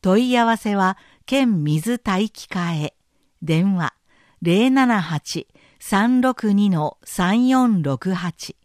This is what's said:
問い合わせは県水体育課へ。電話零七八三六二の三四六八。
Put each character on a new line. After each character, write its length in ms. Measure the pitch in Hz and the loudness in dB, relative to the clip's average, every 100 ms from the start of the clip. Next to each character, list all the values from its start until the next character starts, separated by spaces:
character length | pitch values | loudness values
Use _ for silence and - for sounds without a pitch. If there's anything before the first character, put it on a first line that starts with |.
問 260 | 185 196 247 | 4 2 2
い 80 | 247 | 2
合 80 | |
わ 120 | 233 226 | 2 0
せ 180 | 220 | -2
は 240 | 202 185 190 _ _ | 0 0 -2 _ _
県 380 | - 269 254 190 | -4 0 2 0
水 340 | 147 151 170 240 | 0 -2 -2 -4
体 260 | - 185 | -2 -2
育 240 | 214 - - | -2 -6 -12
課 260 | 185 170 | -8 -4
へ。 200 | 160 147 _ _ _ _ _ | -4 -6 _ _ _ _ _
電 360 | 151 160 190 185 | -2 0 2 0
話 180 | 156 _ _ _ _ _ | -4 _ _ _ _ _
零 280 | 170 180 254 | 0 2 4
七 300 | 269 254 220 | 2 2 0
八 460 | 160 151 - 170 - _ _ _ | -2 -6 -6 -12 -12 _ _ _
三 420 | - 196 226 254 | -2 0 2 2
六 320 | 262 247 220 | 0 0 0
二 160 | 202 208 | 2 2
の 280 | 175 151 - | 2 -2 -6
三 420 | - - 180 214 254 | -14 -4 0 2 2
四 360 | 262 247 202 | 2 2 2
六 300 | 151 135 185 | 0 -4 -4
八。 440 | 180 175 - - - | -4 -6 -10 -16 -18